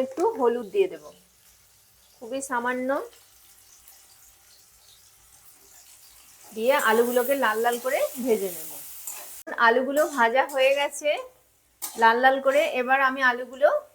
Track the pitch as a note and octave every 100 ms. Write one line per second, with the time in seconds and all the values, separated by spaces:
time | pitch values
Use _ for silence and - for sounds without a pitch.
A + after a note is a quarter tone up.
0 | C4 - G#4+ E4+ A#3+ A#3+ G#3 G3 F#3 D#3+
1 | D3+ - _ _ _ _ _ _ _ _
2 | _ _ A3+ C4 C4+ B3 A#3+ B3+ B3+ C#4+
3 | A#4 - _ _ - - - - - -
4 | - - - _ _ - _ _ _ -
5 | _ _ _ - - - - - - -
6 | - - - - - G#3+ A#3 C#4+ A3 A3
7 | B3 B3 A#3+ C#4 A#3 G#3+ A#3 A#3+ B3+ D4
8 | D5+ C4+ B3+ G#3+ G3 E3 - - - -
9 | - - - - - - A#3 B3 B3+ C#4+
10 | D#4+ C#4+ A3+ B3+ C#4 C#4 C4 C#4 D4 -
11 | D4 E4+ B4+ _ _ _ _ _ - A3
12 | A3+ A#3 C4 C4+ C4+ C#4+ D#4+ B3+ B3 C4+
13 | C4+ C4+ C4 A#3+ B3 B3+ D4 D5 -